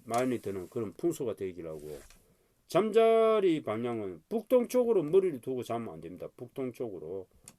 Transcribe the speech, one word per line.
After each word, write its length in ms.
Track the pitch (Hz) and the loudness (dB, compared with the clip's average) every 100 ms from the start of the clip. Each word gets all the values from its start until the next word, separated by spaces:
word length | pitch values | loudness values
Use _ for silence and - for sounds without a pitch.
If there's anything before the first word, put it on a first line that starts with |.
| - | -4
많이 360 | 113 131 117 | -2 0 -2
드는 280 | 104 98 87 | -4 -8 -8
그런 200 | 123 104 | -6 -6
풍수가 420 | 85 170 160 127 98 | -4 -4 -2 -4 -6
대기를 340 | 95 87 82 | -6 -8 -10
하고, 300 | 78 76 76 - - _ _ _ _ - | -10 -10 -14 -16 -20 _ _ _ _ -2
잠자리 960 | 311 214 214 226 226 220 220 190 156 | 2 4 6 6 6 6 4 4 2
방향은 640 | - 107 120 117 101 85 - | -2 -4 -2 -4 -6 -8 -6
북동쪽으로 760 | 226 220 254 240 254 233 208 | -6 2 2 4 2 2 2
머리를 380 | 151 185 185 135 | 4 4 4 0
두고 200 | 120 127 | -6 -6
자면 320 | 113 113 110 | -4 -4 -6
안 80 | 80 | -10
됩니다. 260 | 80 87 - - | -14 -12 -14 -14
북동쪽으로, 920 | 123 - 131 120 120 90 80 95 - _ - | -14 -8 -8 -6 -8 -8 -10 -10 -12 _ -20